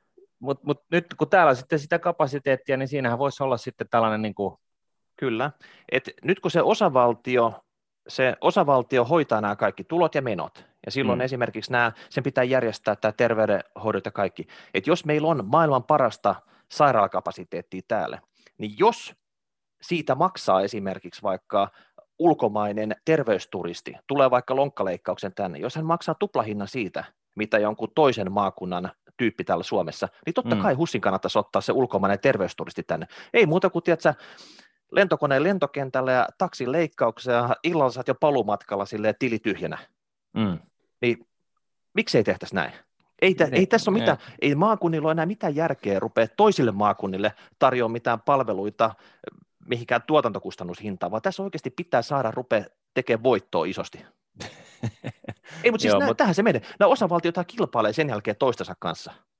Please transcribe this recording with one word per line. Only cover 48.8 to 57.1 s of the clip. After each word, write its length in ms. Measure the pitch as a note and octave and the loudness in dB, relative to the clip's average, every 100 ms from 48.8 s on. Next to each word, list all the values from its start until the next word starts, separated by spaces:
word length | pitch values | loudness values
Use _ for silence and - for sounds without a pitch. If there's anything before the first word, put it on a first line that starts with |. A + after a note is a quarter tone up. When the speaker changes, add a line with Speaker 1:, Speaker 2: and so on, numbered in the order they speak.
| A2+ - - _ - _ _ _ - | 0 -2 -20 _ -20 _ _ _ -8
Speaker 2:
mihinkään 360 | A#2+ A#2 A#2+ - | -6 -2 -4 2
tuotantokustannushintaan, 1040 | D3+ A#2+ F#2+ F#2 - F2+ E2+ G#2 F#2 F2 | 2 2 -4 -10 -10 -12 -10 -10 -6 -4
vaan 100 | A2 | -2
tässä 200 | F#3+ F#3 | -4 -4
oikeasti 280 | G3 E3 - | -8 -8 -10
pitää 320 | - - B2 | -10 -2 0
saada 280 | - C#3+ A2+ | 0 -2 -2
rupea 340 | A#2+ B2+ A2 G2 _ _ | -4 -2 -2 -2 _ _
tekemään 280 | B2+ B2 A2 | -4 0 2
voittoa 420 | B2+ G#2+ - E2+ | 4 2 0 -4
isosti. 400 | E2 G2 - - - _ _ - | -4 -6 -10 -12 -20 _ _ -18
Speaker 1:
<laughs> 1200 | - - - - A2+ _ - - - - - D#3+ | -18 -18 -20 -10 -10 _ -16 -14 -18 -18 -18 0
Speaker 2:
Ei, 60 | A#3 | 0
mut 100 | A3 | 2
siis 120 | - | 2
Speaker 1:
Joo, 60 | G2 | 4
Speaker 2:
nää, 100 | - | 2
Speaker 1:
mut 80 | - | 2
Speaker 2:
tähän 180 | A#3+ | 2
se 80 | E3+ | 4
menee. 200 | A3 C3 - - | 2 2 -4 2
Nämä 120 | G3+ | 4
osavaltiothan 560 | C4+ F#3 | 4 2